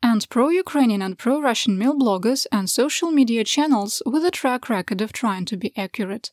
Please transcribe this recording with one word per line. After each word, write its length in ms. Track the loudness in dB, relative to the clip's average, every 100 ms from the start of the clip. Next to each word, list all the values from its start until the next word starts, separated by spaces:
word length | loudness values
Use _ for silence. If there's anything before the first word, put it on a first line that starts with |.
and 240 | 2 2 0
pro-Ukrainian 760 | 0 2 2 0 2 2 2
and 140 | -2 -4
pro-Russian 600 | -2 0 0 0 0 0
mil 200 | 0 2
bloggers 480 | 2 2 0 0 -2
and 180 | -2 -2
social 420 | 0 0 0 0
media 340 | 4 4 2 0
channels 560 | 0 2 2 0 -4 -2
with 200 | 0 0
a 60 |
track 380 | 0 -2 -2 -2
record 300 | -4 -2 -4
of 120 | -4
trying 320 | -2 -2 -2 -6
to 100 | -6
be 160 | -6 -6
accurate. 540 | -8 -4 -6 -6 -10